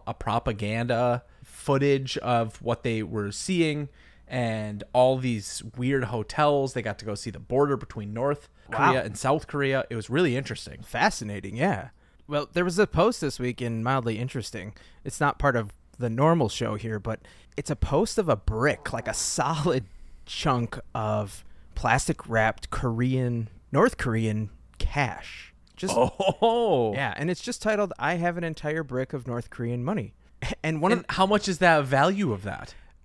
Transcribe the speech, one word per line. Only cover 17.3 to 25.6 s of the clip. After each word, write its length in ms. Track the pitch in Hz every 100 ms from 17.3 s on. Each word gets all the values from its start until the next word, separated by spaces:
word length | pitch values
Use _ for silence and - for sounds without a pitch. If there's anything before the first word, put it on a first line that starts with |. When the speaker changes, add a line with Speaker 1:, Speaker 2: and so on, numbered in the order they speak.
| - -
Speaker 2:
it's 160 | - -
a 60 | 196
post 400 | - 147 226 -
of 140 | 170
a 60 | 110
brick, 540 | - 110 139 - -
like 180 | 117 107
a 40 |
solid 720 | - - - 139 156 165 131 - - - -
chunk 540 | - - 156 123 117 123 -
of 500 | 123 107 107 101 - - - -
plastic-wrapped 960 | - 120 113 - 113 - 113 107 - -
Korean, 800 | - 123 113 127 131 123 117 110 - -
North 280 | 139 214 -
Korean 500 | 127 113 110 107 104 - - -
cash. 760 | - 143 123 - - - - _